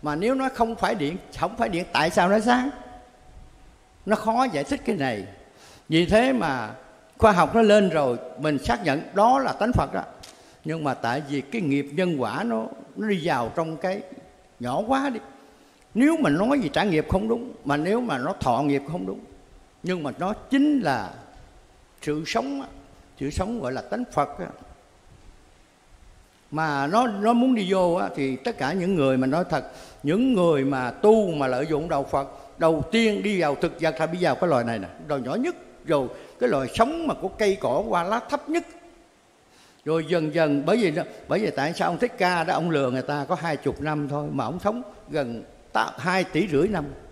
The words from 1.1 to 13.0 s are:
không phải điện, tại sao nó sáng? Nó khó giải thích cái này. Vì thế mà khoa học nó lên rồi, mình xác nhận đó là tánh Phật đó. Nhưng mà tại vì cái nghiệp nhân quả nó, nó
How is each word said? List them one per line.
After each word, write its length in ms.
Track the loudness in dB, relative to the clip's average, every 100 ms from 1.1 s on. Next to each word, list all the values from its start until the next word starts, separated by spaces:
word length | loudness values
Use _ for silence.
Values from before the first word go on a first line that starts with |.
| -4 -12 -6
không 180 | -6 -2
phải 120 | -2
điện, 160 | -2 0
tại 180 | 2 2
sao 180 | 4 4
nó 120 | 4
sáng? 300 | 4 2 2 -6 -16 -20 -20 -20 -20 -20 -20 -20 -20 -20 _ _ -2
Nó 100 | -2
khó 280 | 0 0
giải 200 | 0 0
thích 160 | -2 -4
cái 120 | -2 -2
này. 300 | -2 -2 -8 -16 -20 -20 -20 -20 _
Vì 180 | 2 4
thế 260 | 4 4
mà 420 | 2 0 -2 -6 -10 -20 -20 -20 4
khoa 140 | 4
học 220 | 6 4
nó 80 | 6
lên 260 | 6 8 6
rồi, 280 | 2 0 0 -6 -4
mình 200 | -2 -2
xác 260 | -2 -2
nhận 160 | 0 -2 -2
đó 240 | 4 4 4
là 140 | 0
tánh 200 | -2 0
Phật 200 | 2 0
đó. 100 | -4 -8 -14 -20 -20 -20 -14
Nhưng 200 | -8 -4
mà 100 | -2
tại 280 | -2 -2 -2 -2
vì 120 | -6
cái 220 | -4 -4
nghiệp 240 | 0 0 -2
nhân 240 | -2 0 0
quả 260 | -2 -2 -4
nó, 200 | -4 -4 -12 -16
nó 120 | -6